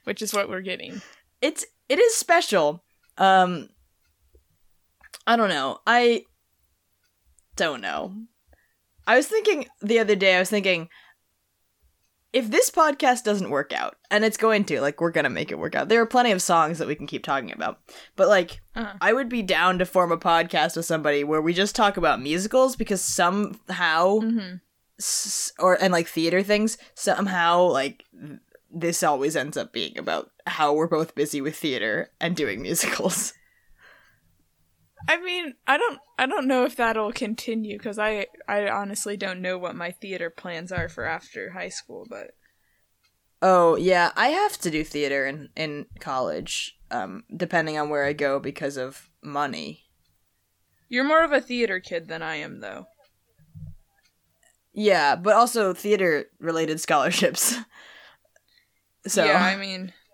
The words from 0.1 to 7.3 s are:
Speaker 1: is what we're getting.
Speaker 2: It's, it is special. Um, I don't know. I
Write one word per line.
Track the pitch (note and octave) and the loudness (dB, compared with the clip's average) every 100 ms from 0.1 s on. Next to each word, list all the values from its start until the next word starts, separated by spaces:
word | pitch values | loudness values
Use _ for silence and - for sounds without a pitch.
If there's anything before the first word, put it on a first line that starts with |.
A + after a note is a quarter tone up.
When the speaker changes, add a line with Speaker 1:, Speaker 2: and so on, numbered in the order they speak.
| G#3 | -8
Speaker 1:
is | G#3+ | -4
what | G#3 G3+ | -4 -4
we're | F#3 | -6
getting. | F#3+ F3+ - F#3 - - _ - | -8 -10 -10 -16 -18 -20 _ -4
Speaker 2:
It's, | C#4+ D#4 - _ - | -4 -2 -10 _ -2
it | D4+ | 4
is | A#4 | 4
special. | A4+ - E4+ E4+ F#3+ D3 E3+ _ _ _ - | 4 2 2 4 2 2 -2 _ _ _ 2
Um, | F#3+ F#3+ F3+ E3+ - _ _ _ _ _ _ _ _ _ _ _ _ _ - - - | 6 6 4 0 -8 _ _ _ _ _ _ _ _ _ _ _ _ _ -20 -6 2
I | A#3 | 4
don't | G#3 | 4
know. | D3+ C3+ - - | 0 -2 -4 2
I | A#3+ A#3+ A#3 - _ _ _ _ _ _ _ _ _ _ | 4 6 2 -2 _ _ _ _ _ _ _ _ _ _